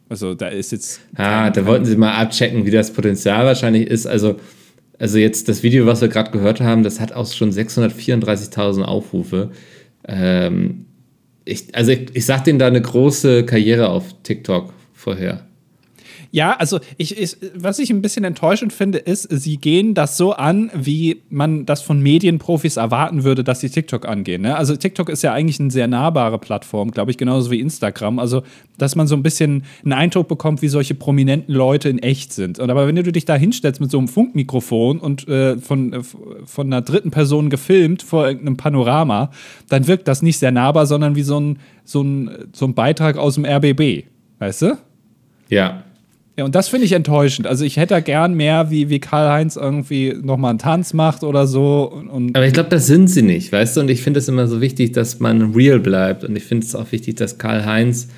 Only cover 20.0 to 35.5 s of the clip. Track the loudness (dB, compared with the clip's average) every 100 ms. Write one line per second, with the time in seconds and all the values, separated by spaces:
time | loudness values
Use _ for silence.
20 | -2 0 0 0 0 0 -2 -4 -4 -2
21 | -2 -4 -6 -4 -2 -2 -2 -4 -2 0
22 | 4 4 4 0 0 -2 -2 -2 -2 0
23 | 0 0 0 0 0 -4 -4 -4 -4 -6
24 | -6 -6 -4 -4 -2 -2 -2 -2 -4 -4
25 | -6 -2 -2 0 -2 -2 -2 0 0 0
26 | 0 0 0 -2 -6 -8 -6 -6 -4 -4
27 | -4 -2 0 0 0 -2 -4 -4 -6 -4
28 | -4 -2 -2 -2 -6 -14 _ -4 -2 0
29 | 0 0 0 0 0 -2 -6 -8 -4 0
30 | 0 0 -2 -2 -2 -2 0 0 -2 -4
31 | 0 2 2 0 0 0 2 2 0 -2
32 | -2 -2 -4 -8 -6 -4 -2 0 0 0
33 | 0 -2 0 2 2 0 -2 -2 -2 0
34 | 0 0 0 -2 -2 -4 -2 0 0 -2
35 | -4 -6 -2 0 0